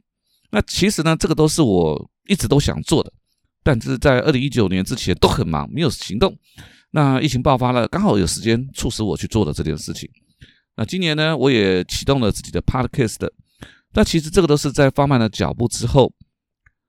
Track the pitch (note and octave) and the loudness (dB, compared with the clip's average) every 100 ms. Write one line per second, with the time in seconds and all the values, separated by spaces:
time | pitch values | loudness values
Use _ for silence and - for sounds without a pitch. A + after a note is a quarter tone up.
0 | _ _ _ _ _ G#3+ - - G3 F#3 | _ _ _ _ _ -2 -2 0 0 0
1 | D#3+ D#3+ F3 D#3 D3+ - B2+ F#2 D#2+ D2 | 0 0 0 2 2 2 2 2 2 -2
2 | - _ - G3 G#2+ C#3 - - - C#3+ | -8 _ -4 -2 0 0 0 -4 0 -2
3 | - - _ _ _ _ - A#2 C3 C3 | -2 -10 _ _ _ _ -2 0 -2 0
4 | D3 B2 - C3 C3+ A#2+ F#2+ F#2 F#2 B2+ | 2 4 2 0 0 0 0 0 -2 -4
5 | - F2 F#2+ - E2+ D2+ C#2+ B2 D#3+ - | -4 2 2 2 -2 -4 -6 -4 -4 -4
6 | - G2 F#3+ - _ - - _ _ D#3 | -8 -2 -2 -2 _ -20 -20 _ _ 0
7 | C#3 C3 C#3+ B2 D3+ B2+ B2 B2 A2 E3+ | 2 2 0 0 0 2 0 0 0 0
8 | G#3 G#2 E2 E2+ G#2 A#2 C3+ - C3 - | 2 2 0 0 0 0 -2 -8 -6 -4
9 | G#2+ D2 F2+ A2+ D#2 C#2+ D#2 D2 - E2+ | -4 -4 -2 -2 0 -2 -6 -6 -8 -12
10 | - _ _ _ - _ _ - A2 F#3 | -16 _ _ _ -20 _ _ -10 -8 -4
11 | E3+ D3+ D#3 D3+ C3+ A#2 G2 F#2 F2+ - | -2 0 0 2 2 4 2 0 -2 -4
12 | - C#3 G#2+ - - - - C3+ B2 - | -2 0 0 -2 -6 -6 -2 -2 -2 -2
13 | A2+ - F#2 - _ _ - _ _ A3 | -4 -4 -10 -10 _ _ -20 _ _ 0
14 | G#3 E3 D3+ G3 E3 D3 D3+ C3+ C#3 - | 2 0 0 2 4 2 0 2 2 2
15 | C#3+ C3 A2 - D#2 - A#2+ - A#2 C#3+ | 2 2 0 -2 -4 -2 -4 -4 2 4
16 | A#2+ - _ _ _ _ _ _ | 4 0 _ _ _ _ _ _